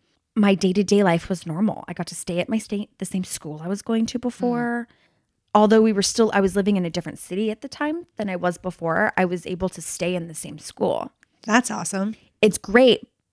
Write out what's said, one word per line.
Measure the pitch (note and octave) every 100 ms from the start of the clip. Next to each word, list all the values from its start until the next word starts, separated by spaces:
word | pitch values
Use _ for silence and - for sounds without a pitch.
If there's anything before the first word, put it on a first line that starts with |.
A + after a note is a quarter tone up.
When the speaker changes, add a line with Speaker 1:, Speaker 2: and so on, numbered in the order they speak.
| _ _ _
Speaker 1:
my | - G3+ F#3+
day-to-day | F#3+ F#3 G3 G3+
life | G3 E3+ -
was | F3+ E3+
normal. | D#3+ G#3+ - -
I |
got | F3 -
to | E3
stay | - F3
at | -
my | A3
sta-, | - G3+ G#3 _
the | F#3
same | F#3+
school | F3+ - D3+ D3+
I | E3+
was | G3+
going | - A3+ A3+
to | A#3+
before. | B3 - B3 A#3+ A#3+ A#3 A#3+
Speaker 2:
Mm. | _ _ _ _ _ _
Speaker 1:
Although | G#3 G#3 A3
we | A3
were | G3+
still, | F#3+ - A3
I | G3+
was | F#3+ F#3+
living | F#3+ G3+
in |
a | F3
different | E3+ E3 -
city | - F#3 A3
at | G#3+
the | C#4
time | - D4 E4 F4 -
than | G3+
I | F3+
was | F3+ E3+
before, | F#3 - E3 E3+ G#3+ -
I |
was | F#3 F3 -
able | F3 F#3
to | -
stay | - - F3+ F3+
in | E3
the |
same | D#3+ - D#3
school. | - - - A#1+ - - _ _
Speaker 3:
That's | - A3+ B3
awesome. | G#3+ F3 F#3+ G3+ A3 _ _
Speaker 1:
It's | G#3+ -
great, | - A3 C4 G3+ - _ _